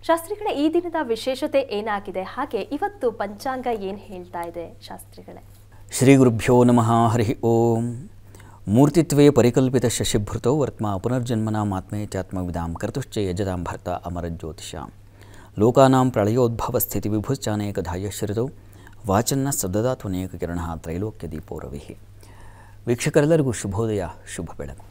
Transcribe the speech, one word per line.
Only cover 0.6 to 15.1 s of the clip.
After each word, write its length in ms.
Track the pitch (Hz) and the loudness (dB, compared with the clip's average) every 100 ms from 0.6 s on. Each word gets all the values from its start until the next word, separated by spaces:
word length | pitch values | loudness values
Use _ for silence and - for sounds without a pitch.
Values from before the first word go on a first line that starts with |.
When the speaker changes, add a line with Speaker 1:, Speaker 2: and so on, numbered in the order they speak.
| 311 | 2
Speaker 1:
ಈ 60 | |
ದಿನದ 220 | 330 349 320 | 0 -2 -4
ವಿಶೇಷತೆ 580 | 262 226 - 262 302 285 | -2 -2 -2 -4 0 0
ಏನಾಗಿದೆ, 640 | - 208 220 202 196 185 | 0 -4 -4 -4 -4 -8
ಹಾಗೆ 380 | 185 - 285 220 | -8 -6 -4 -4
ಇವತ್ತು 500 | 185 285 403 415 247 | -4 -4 -4 -2 -4
ಪಂಚಾಂಗ 560 | 208 202 208 269 262 247 | -2 -8 -6 -6 -4 -4
ಏನ್ 240 | 220 196 202 | -4 -6 -10
ಹೇಳ್ತಾ 440 | - 185 180 180 | -12 -16 -12 -10
ಇದೆ 400 | 170 170 165 - | -10 -10 -14 -16
ಶಾಸ್ತ್ರಿಗಳೇ? 640 | - 185 - - 185 - - - - - - | -16 -16 -18 -20 -20 -20 -20 -20 -20 -20 -10
Speaker 2:
ಶ್ರೀ 240 | - 127 139 | 4 8 8
ಗುರುಭ್ಯೋ 480 | 127 113 - 123 | 8 4 4 6
ನಮಃ. 440 | 123 120 113 117 117 | 8 6 4 4 4
ಹರಿ 320 | 117 107 - | 2 0 0
ಓಂ. 640 | 113 117 117 113 120 120 180 - - - - - - | 2 4 4 2 -2 -6 -12 -18 -20 -20 -20 -12 2
ಮೂರ್ತಿತ್ವೇ 640 | 107 147 175 151 139 147 | 6 6 6 4 8 8
ಪರಿಕಲ್ಪಿತ 560 | 131 117 131 131 127 120 | 8 4 4 2 2 0
ಶಶಿಭೃತೋ 720 | - - 117 101 110 117 151 | -2 0 0 -2 -2 0 0
ವರ್ತ್ಮ 400 | 131 - 104 98 | -2 -2 -4 -2
ಪುನರ್ಜನ್ಮನಾಮಾತ್ಮೇತ್ಯಾತ್ಮವಿದಾಂ 1800 | 117 127 120 113 110 107 104 95 - 104 104 95 92 92 90 87 85 | -2 -2 -2 -2 -2 -2 -2 -4 -6 -8 -6 -6 -6 -6 -4 -4 -6
ಕರ್ತುಶ್ಚ 440 | 82 - - - - | -6 -6 -6 -8 -4
ಯಜತಾಂ 460 | 98 90 98 90 | -4 -2 -4 -4
ಭರ್ತ 260 | 85 - 90 | -6 -8 -8
ಅಮರಜ್ಯೋತಿಷಾಂ. 1000 | 87 87 87 85 82 82 76 - 85 58 - - | -8 -6 -8 -8 -8 -10 -12 -14 -12 -14 -18 -20